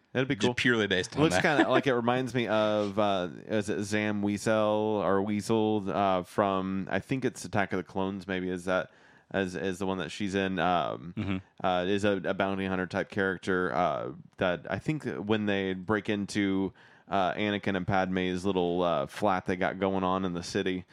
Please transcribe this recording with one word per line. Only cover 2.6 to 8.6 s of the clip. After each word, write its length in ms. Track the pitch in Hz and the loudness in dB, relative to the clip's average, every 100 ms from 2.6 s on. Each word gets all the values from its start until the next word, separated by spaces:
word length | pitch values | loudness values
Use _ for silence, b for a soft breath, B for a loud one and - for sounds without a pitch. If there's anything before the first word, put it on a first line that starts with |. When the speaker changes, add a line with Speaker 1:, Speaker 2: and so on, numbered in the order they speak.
| 107 107 104 98 | 2 2 0 2
Speaker 1:
uh, 300 | 104 95 90 58 - | 2 2 -2 -6 -4
is 200 | 107 101 | -2 0
it 160 | 82 | -2
Zam 380 | 101 107 107 104 | 0 0 0 0
Weasel 800 | 104 104 113 110 107 107 107 104 | 0 0 2 2 4 2 2 2
or 180 | 87 98 | 2 2
Weasel, 600 | 104 104 98 113 107 107 98 | 2 -2 2 2 4 2 0
uh, 320 | 82 98 92 | 2 2 2
from, 640 | 87 - 101 95 95 95 92 | 0 2 2 2 -2 -4 -2
I 100 | 98 | -4
think 260 | - 135 123 | -2 -4 -4
it's 180 | - | -6
Attack 300 | 90 107 95 | -4 -2 0
of 40 | 92 | -2
the 60 | |
Clones, 440 | 90 98 95 98 92 | -4 -4 -4 -4 -4
maybe 200 | 92 92 | -4 -2
is 140 | 90 | -4